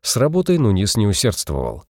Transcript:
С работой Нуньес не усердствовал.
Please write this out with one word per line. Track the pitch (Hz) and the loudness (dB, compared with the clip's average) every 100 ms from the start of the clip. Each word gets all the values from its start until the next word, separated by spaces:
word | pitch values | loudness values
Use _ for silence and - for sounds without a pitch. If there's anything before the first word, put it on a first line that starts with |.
С | - - | -4 0
работой | 139 175 180 175 | 0 0 0 2
Нуньес | 123 95 101 - | 4 2 2 2
не | 104 | 0
усердствовал. | 95 123 95 - 69 62 57 - | 2 -2 -2 -6 -4 -4 -8 -16